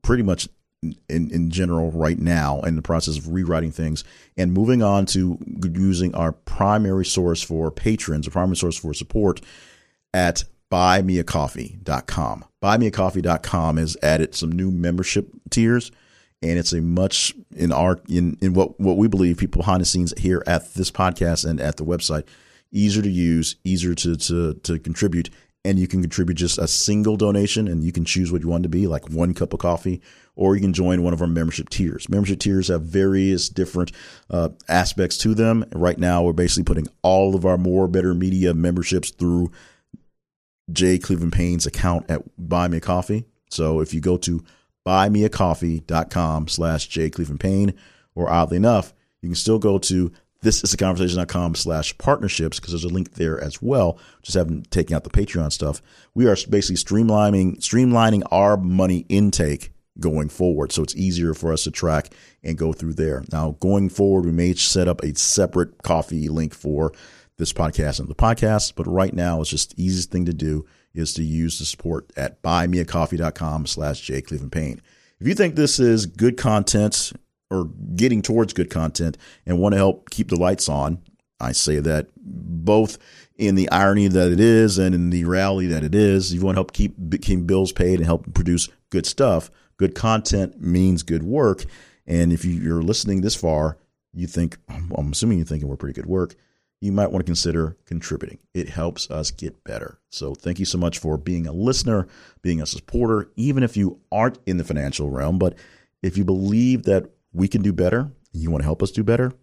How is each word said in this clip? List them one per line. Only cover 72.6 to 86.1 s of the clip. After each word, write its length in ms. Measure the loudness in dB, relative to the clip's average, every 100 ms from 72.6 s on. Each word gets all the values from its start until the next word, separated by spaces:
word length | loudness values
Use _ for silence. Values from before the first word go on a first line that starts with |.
| 2
me 140 | -2
a 40 |
coffee 320 | -2 -2 -2 -2
dot 180 | -4
com 300 | -4 -6 -4
slash 380 | -6 -6 -6 -6
Jay 180 | -6 -8
Cleveland 320 | -6 -10 -6
Payne. 300 | -6 -6 -10 _ _ _ _
If 60 | -2
you 80 |
think 200 | 2 0
this 260 | 2 0 4
is 240 | 4 4
good 320 | 0 2 2 2
content 760 | 2 2 2 2 2 0 -6 -10 _ _ _
or 200 | -4 -4 -8 -8 0
getting 240 | 2 2
towards 320 | 2 0 0
good 160 | -2 -4
content 480 | -2 -4 -2 -4 -6 -18 -16 -4
and 120 | 0
wanna 180 | 2 4
help 340 | 2 0 -8
keep 180 | -6 -2
the 80 | 2
lights 320 | 2 0 -2
on, 300 | -2 -2 -4 -10 _ _ _
I 120 | -6
say 280 | -2 0 0
that 280 | 0 -2 -4
both 840 | -14 -16 -14 -8 -4 4 4 4 -4 -20 -20 _ -2
in 160 | 2
the 160 | 2 2
irony 380 | 4 4 4 4
that 220 | 4 4
it 80 | 6
is 380 | 6 8 6 4
and 180 | 2
in 140 | 2 2
the 160 | 0
reality 440 | 0 0 0 0 -2
that 140 | -2
it 120 | 0
is. 380 | 4 6